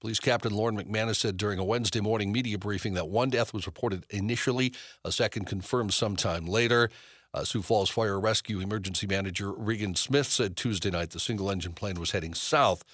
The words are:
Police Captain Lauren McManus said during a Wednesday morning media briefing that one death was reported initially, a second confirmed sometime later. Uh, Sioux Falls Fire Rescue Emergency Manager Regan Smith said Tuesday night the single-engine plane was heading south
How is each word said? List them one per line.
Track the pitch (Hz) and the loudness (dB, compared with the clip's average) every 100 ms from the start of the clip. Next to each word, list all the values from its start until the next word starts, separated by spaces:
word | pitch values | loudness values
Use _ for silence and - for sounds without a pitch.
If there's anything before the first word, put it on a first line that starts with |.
Police | 110 110 | -6 -2
Captain | 127 120 113 | 2 2 2
Lauren | 101 113 107 | 0 0 -2
McManus | - 110 113 107 | -2 -2 0 0
said | 113 95 | 0 0
during | 104 95 | -2 0
a | |
Wednesday | 95 120 107 113 | 0 0 0 0
morning | 104 110 101 | 2 0 0
media | 110 123 101 | 0 -2 -2
briefing | 104 98 110 92 | -2 -2 -2 -2
that | 82 | 0
one | 107 131 | 2 2
death | 123 113 | 2 0
was | 107 92 | -4 -8
reported | - 120 123 - | -4 -4 -4 -4
initially, | 101 104 120 - 123 127 - - - 85 | -4 -2 0 0 2 0 -2 -14 -10 -4
a | |
second | - 110 113 95 | 0 0 -2 -4
confirmed | 101 - 123 107 | -6 -2 0 2
sometime | - 110 98 98 85 85 | 2 2 2 0 0 0
later. | 107 120 120 117 - - - _ | 2 4 4 4 0 -20 -20 _
Uh, | - | -4
Sioux | - 113 | -2 -2
Falls | - 110 95 | 2 4 4
Fire | - 110 98 | 2 2 2
Rescue | 110 110 - 101 | 2 0 0 -4
Emergency | 95 107 95 90 101 | -2 -4 -4 -4 -2
Manager | 98 98 95 101 | -2 -2 -4 -6
Regan | - 110 113 104 - | -4 -4 -2 -2 0
Smith | - 139 135 | 2 2 2
said | - 104 90 | 2 0 0
Tuesday | 120 98 101 | -2 0 0
night | 87 85 | -2 -2
the | 85 | -4
single-engine | - 107 98 95 82 | -4 -2 -2 -2 -4
plane | 82 104 87 | -6 -6 -4
was | 85 | -2
heading | 98 82 | -2 -2
south | 82 - 151 120 90 - | -4 2 6 6 4 -4